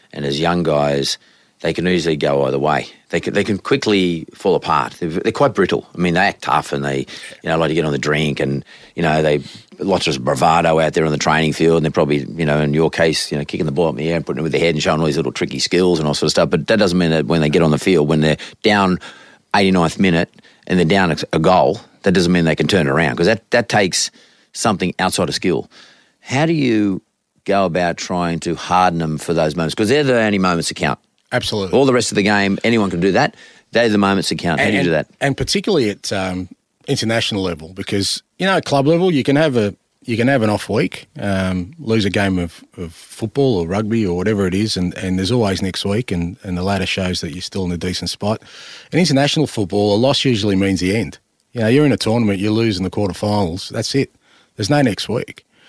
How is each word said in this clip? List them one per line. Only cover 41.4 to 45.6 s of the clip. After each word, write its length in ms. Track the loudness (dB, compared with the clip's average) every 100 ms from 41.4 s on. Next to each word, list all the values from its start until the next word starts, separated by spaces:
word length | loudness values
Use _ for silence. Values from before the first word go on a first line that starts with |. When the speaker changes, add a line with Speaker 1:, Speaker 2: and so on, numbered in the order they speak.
| -2 -2 -6 -10
Speaker 2:
lose 240 | -2 0
a 60 | 0
game 280 | 0 0 -2
of, 240 | -4 -8 -20 -14
of 160 | -14
football 640 | -14 -20 -10 -6 0 2 0
or 100 | 0
rugby 400 | -2 -2 0 0
or 100 | 0
whatever 300 | 0 0 0
it 80 |
is, 220 | 0 -2 -2
and, 200 | -4 -4
and 220 | -4 -2
there's 140 | 0
always 280 | 0 0 -2